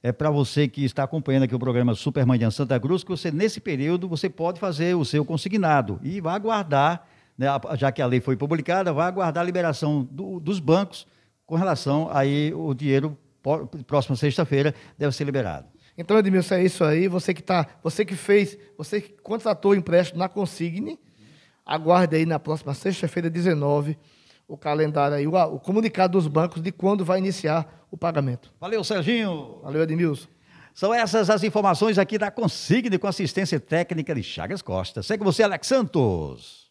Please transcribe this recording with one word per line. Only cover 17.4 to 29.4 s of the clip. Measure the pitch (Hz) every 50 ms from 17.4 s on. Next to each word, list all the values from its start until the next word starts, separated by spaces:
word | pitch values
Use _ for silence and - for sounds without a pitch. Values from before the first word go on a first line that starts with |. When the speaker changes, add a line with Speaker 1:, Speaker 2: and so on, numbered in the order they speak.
Speaker 2:
tá, | - - 185 175 151 - - _
você | _ 165 - - 208
que | 170 196
fez, | 160 - - 202 208 196 202 - - - - _
você | - 156 - 208 208
que | 208 - - _ _
contratou | - 214 226 - 226 196 - - 202
o | 202
empréstimo | 196 170 - 165 170 180 143 - 170
na | 185 185
Consigne, | - 208 196 - - - 170 170 165 196 277 - 320 _ _ _ _ _ 107 - - _ _ _ _ _ _
aguarde | - - 160 156 160 175 180 185 160 156
aí | 160 165
na | 165 160
próxima | 147 - 156 156 151 - 139 139
sexta-feira, | - - 190 185 - - 160 - 175 170 165
dezenove, | 160 175 175 185 165 147 143 143 147 147 147 151 151 - _ _ _ _ _ _ _ _ _
o | - 156
calendário | - - 151 147 151 156 151 151 151 143 143 147
aí, | 143 143
o, | 156 165
o | 185 170 156 135 131
comunicado | - - 190 214 226 214 - 190 185 180 175 196
dos | 160
bancos | 151 143 160 165 170 - 165
de | 160 190
quando | - - 180 190 208 202 185
vai | 156 185
iniciar | 190 190 196 185 - - 151 156 165 156 - - - _ _
o | -
pagamento. | 165 - 170 160 151 139 131 123 - _ - _ _
Speaker 1:
Valeu, | 165 185 226 220 170
Serginho. | - 214 190 156 180 240 233 220 196 170 151